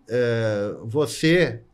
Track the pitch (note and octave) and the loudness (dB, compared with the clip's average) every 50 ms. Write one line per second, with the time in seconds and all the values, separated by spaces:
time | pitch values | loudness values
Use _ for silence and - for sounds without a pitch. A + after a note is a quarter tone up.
0 | _ - A#2 B2 A#2+ A#2 A#2 A#2 A2+ A2 G#2 G2+ G#2 G#2 - - G2+ A2+ A2 D3+ | _ -4 -2 0 0 0 0 0 0 0 0 -2 -2 -4 -6 -8 -8 -4 -2 -2
1 | D3 A2+ - - D#3+ D#3+ E3+ F3+ D#3+ A#2+ A2+ - - _ | -2 -2 -2 0 2 4 4 4 4 2 -2 -6 -14 _